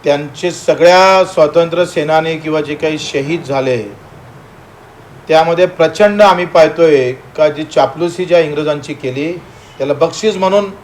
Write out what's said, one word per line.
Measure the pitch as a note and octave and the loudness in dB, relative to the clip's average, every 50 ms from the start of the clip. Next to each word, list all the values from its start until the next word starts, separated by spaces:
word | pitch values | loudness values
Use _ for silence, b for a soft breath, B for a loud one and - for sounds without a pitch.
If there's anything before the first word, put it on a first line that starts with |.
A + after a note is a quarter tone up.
| - | 0
त्यांचे | D3+ C#3+ C#3+ D3 C#3+ C3+ - - F3+ | 0 -2 -2 -2 -10 -12 -6 -6 -6
सगळ्या | E3 - - - G3+ - D#3+ F3 F3+ F#3 F#3+ F#3+ F#3+ F#3+ F#3 | -6 -4 -2 -2 0 4 4 6 6 6 6 6 4 4 2
स्वातंत्र्य | F#3 - - D#3 D3 D3+ E3+ E3+ E3+ D#3+ E3+ F3+ | 0 2 2 2 2 4 0 0 0 0 -2 -2
सेनानी | E3+ - E3+ D3+ D3+ D#3 D#3+ D#3+ E3 D#3+ | -2 -2 -4 -2 0 0 0 0 -2 -6
किंवा | D3+ C3+ D#3 D#3 D#3 | -6 -6 -4 -4 -4
जे | D3 C#3 D3+ | -4 -4 -6
काही | D3 - D#3 D#3 D3+ | -4 -4 -4 -4 -4
शहीद | - - - C#3+ C3+ D3 E3 E3+ | -8 -6 -6 -6 -4 -4 -6 -6
झाले, | C#3+ C3+ C#3 C3+ C3 C3+ B2+ A#2 G#2 G2+ G2+ - - - - - - - - - - - - - - - - - - - - - - - - - - - | -6 -4 -4 -2 -2 -2 -2 -2 -4 -10 -14 -18 -20 -20 -20 -20 -20 -20 -20 -20 -20 -20 -20 -20 -20 -20 -20 -20 -20 -20 -20 -20 -20 -20 -20 -20 -4 0
त्यामध्ये | D#3+ D#3+ E3 E3 E3+ E3+ F#3 | 2 2 2 2 2 2 0
प्रचंड | F3 F3+ - E3 D#3+ D#3+ - G#3 G#3 G3+ G#3 | 0 2 0 -2 -2 2 2 2 2 4 4
आम्ही | G#3 G3 F3+ F3+ F3+ | 4 4 4 2 -2
पाहतोय | E3 - F3 D#3 D#3 D#3 E3+ E3 D#3+ D3+ C3+ B2+ B2 | -2 4 4 4 4 4 2 2 4 4 2 2 -2
का | C3 - - - - - D#3 D3+ | -4 -8 -14 -16 -2 0 0 0
जी | D3 D3+ D#3 | 0 -4 -10
चापलुसी | D3+ - D#3 C#3+ - - D#3 E3+ E3+ E3+ - F3+ | -4 0 0 0 0 -2 -4 -6 -6 -4 -6 -2
ज्या | E3+ F3 E3+ | 2 2 2
इंग्रजांची | E3 D3+ D3 D3 D3+ D3+ D3 D3 C3 - D3 | 2 0 -2 -4 -4 -4 -4 -6 -8 -12 -14
केली, | C3 - C3 B2+ C#3 D3 D#3+ F3+ F3 - B B B B B B B | -8 -8 -8 -6 -6 -6 -6 -8 -10 -14 B B B B B B B
त्याला | C3+ C#3+ | -4 -4
बक्षीस | C#3+ C3+ D#3+ E3+ E3 - - A3 G3 | 0 0 0 -2 -2 -2 -4 -2 -2
म्हणून | F#3 F#3+ F#3 F#3+ G3+ G3+ F#3+ - - | 0 -2 -2 -2 -2 -6 -10 -16 -18